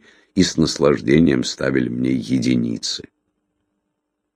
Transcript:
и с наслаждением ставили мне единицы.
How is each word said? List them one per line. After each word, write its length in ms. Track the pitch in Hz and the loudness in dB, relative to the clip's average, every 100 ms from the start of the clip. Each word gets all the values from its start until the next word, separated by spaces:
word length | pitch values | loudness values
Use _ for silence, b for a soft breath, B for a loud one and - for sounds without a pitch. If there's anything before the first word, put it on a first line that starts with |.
| b b b | b b b
и 80 | 95 | 0
с 160 | 87 78 | 0 0
наслаждением 880 | 78 - 71 69 58 78 82 64 | -2 2 0 2 4 4 4 2
ставили 460 | 62 - 69 65 60 | -2 -4 -2 -2 -2
мне 220 | 60 64 | -4 -2
единицы. 920 | 65 110 - 64 62 117 - - - - _ _ _ _ _ _ _ _ _ _ _ _ | -4 -2 -2 0 0 -2 -4 -8 -10 -12 _ _ _ _ _ _ _ _ _ _ _ _